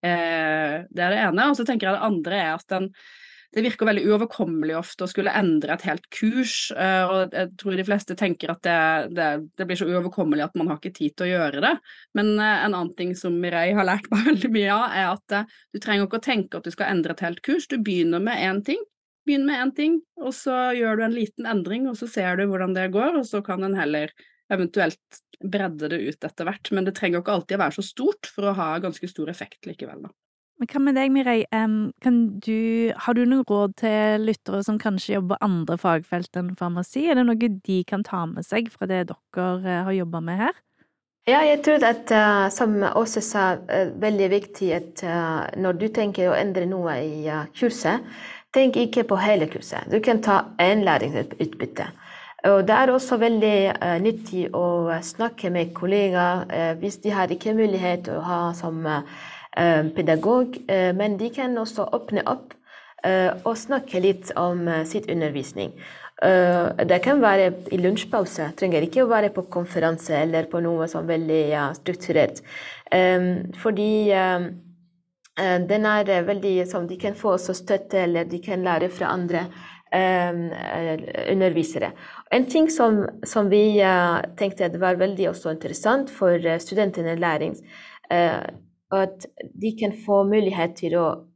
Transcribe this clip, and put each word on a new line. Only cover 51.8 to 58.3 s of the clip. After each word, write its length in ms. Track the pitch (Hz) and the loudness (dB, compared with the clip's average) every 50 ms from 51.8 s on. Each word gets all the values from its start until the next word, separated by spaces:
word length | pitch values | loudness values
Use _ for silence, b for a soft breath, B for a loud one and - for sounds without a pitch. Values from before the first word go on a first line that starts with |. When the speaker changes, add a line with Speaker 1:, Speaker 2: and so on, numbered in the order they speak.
| - - - B B B B B B B B B - | -8 -8 -10 B B B B B B B B B 4
Speaker 3:
Og 220 | 196 202 196 190 | 6 6 6 6
det 80 | 190 214 | 6 6
er 140 | 220 262 254 254 | 6 6 6 4
også 240 | 262 262 - 254 226 | 2 2 0 0 2
veldig, 380 | 220 233 233 220 214 214 208 202 196 196 | 2 2 4 4 4 4 4 4 4 2
eh, 280 | - - - 175 175 170 | 2 0 0 0 0 2
nyttig 520 | 180 220 226 226 - - - 180 180 180 - | 2 0 0 0 -6 -8 -4 -4 -4 -2 -2
å 340 | 175 175 175 175 175 170 165 165 165 | -2 0 0 0 0 0 -2 -2 -4
snakke 500 | 170 - - - 226 233 226 - - 180 | -6 -8 -6 -4 -4 -4 -4 -6 -6 -2
med 240 | 175 175 165 175 170 | 0 0 -2 -2 -4
kollegaer, 720 | - - 180 190 208 202 196 180 180 175 175 180 185 180 185 | -6 -2 2 2 4 2 2 2 2 2 2 0 -2 -4 -4
eh, 260 | - - 165 165 165 | -4 -2 -2 -2 -2
hvis 260 | 165 175 202 202 - | -2 -4 -6 -6 -4
de 100 | - 214 | -4 -2
har 160 | 208 196 190 | 0 0 0
ikke 280 | 170 170 175 - 220 220 | 0 -2 -4 -2 -2 2
mulighet 500 | 220 220 214 190 185 180 180 175 175 175 | 2 2 2 2 0 0 0 -2 -2 -4
å 140 | - - 160 160 | -6 -6 -6 -4
ha 300 | 175 | -4